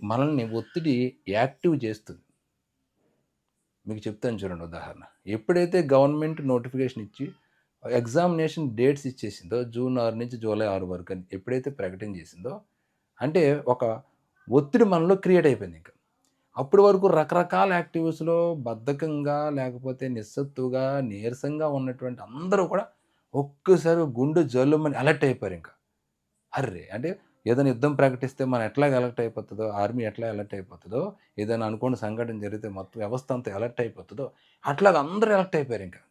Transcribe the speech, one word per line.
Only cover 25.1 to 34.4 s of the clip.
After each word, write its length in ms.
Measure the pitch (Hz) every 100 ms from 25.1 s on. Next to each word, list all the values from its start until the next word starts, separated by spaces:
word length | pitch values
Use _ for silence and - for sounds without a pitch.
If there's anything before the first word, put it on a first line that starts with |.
| 147 143
అయిపోయారు. 300 | 120 98 87
ఇంకా 120 | - _ _ _ _ _ _ _ _
అర్రే, 320 | 131 127 87 82
అంటే 180 | 104 160 202 _ _ 107
ఏదైనా 240 | 123 139
యుద్ధం 200 | 117 147 139
ప్రకటిస్తే 440 | 135 123 127 - 131
మనం 100 | 123 107
ఎట్లాగ 240 | 139 147 127
అలర్ట్ 200 | 123 113
అయిపోతుందో, 420 | 117 110 104 104 110 104
ఆర్మీ 220 | 101 123
ఎట్లా 220 | 107 107 113
అలర్ట్ 200 | 104 101 98
అయిపోతుందో, 440 | 95 - 92 120 202 - _ -
ఏదైనా 280 | 107 113 110
అనుకోని 300 | 110 127 117
సంఘటన 400 | 107 110 117 110
జరిగితే 240 | 101 107 110
మొత్తం 300 | 98 92 113
వ్యవస్థ 260 | 104 131 -
అంతా 220 | 123 110 98
అలర్ట్ 220 | 117 123
అయిపోతుందో, 440 | 117 95 87 107 123 -